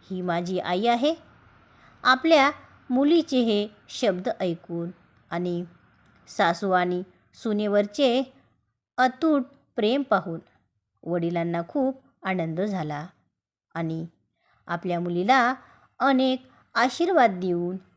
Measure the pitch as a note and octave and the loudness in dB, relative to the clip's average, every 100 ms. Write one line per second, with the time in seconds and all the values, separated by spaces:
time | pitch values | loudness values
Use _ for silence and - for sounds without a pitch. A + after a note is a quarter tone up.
0 | _ F#3 F3+ E3+ F3 F#3 - F3+ A3+ A#3+ | _ -8 -4 -4 -2 -4 0 2 2 2
1 | C#4 E4 - - _ _ _ _ - _ | 2 -2 -8 -20 _ _ _ _ -20 _
2 | - B3+ E4 D#4+ C4+ - - - _ B3 | 2 2 6 6 6 0 -16 -20 _ 2
3 | C#4+ E4+ D#4+ C4 A#3 G#3 G#3+ - _ - | 4 4 2 2 2 2 -2 -8 _ -4
4 | A#3 F3+ G3 - F#3 E3+ - E3+ E3+ F3+ | -2 -2 -4 -4 -4 -4 -6 -8 -8 -10
5 | _ _ _ E3+ F3+ F3 F3 - _ _ | _ _ _ -6 -4 -4 -6 -14 _ _
6 | _ _ _ - F#3 F3 G3+ F#3 F3+ F3+ | _ _ _ -2 0 0 0 0 0 -4
7 | F#3 _ _ - A#3 G#3 G#3 G3+ G3+ - | -6 _ _ -12 -4 -2 0 0 0 0
8 | C#4 A#3+ C4+ - _ _ _ _ _ - | 0 0 -4 -10 _ _ _ _ _ -2
9 | B3+ B3+ D#4+ C#4+ B3+ _ _ - G#3+ C4 | -2 0 0 0 -2 _ _ -4 0 0
10 | C4+ G3 E3+ E3 - _ _ _ _ _ | 0 -2 -2 -10 -12 _ _ _ _ _
11 | - F3 E3+ E3+ E3+ E3+ E3+ D4 C4 C4+ | -6 -2 -2 -2 -2 -4 -4 -2 -2 -4
12 | _ _ F#3+ F#3 E3 D#3+ G#3 F#3+ D3+ D3 | _ _ -6 -4 -4 -4 -4 -4 -6 -8
13 | E3 _ _ _ _ _ _ E3+ E3 D#3+ | -12 _ _ _ _ _ _ -8 -6 -6
14 | E3 _ _ _ _ _ - E3+ F#3 F3 | -10 _ _ _ _ _ -10 -8 -4 -4
15 | F3 F3 F#3+ C4 A#3+ C4 - _ _ _ | -2 -2 2 2 2 -2 -10 _ _ _
16 | C4 C4 C4 B3+ - _ _ A3+ B3 - | 2 2 2 -2 -8 _ _ -2 -2 0
17 | F4 F4+ A#3+ F#3 F#3 F3 F3 F#3 - | 2 4 4 2 -2 -2 -2 -6 -12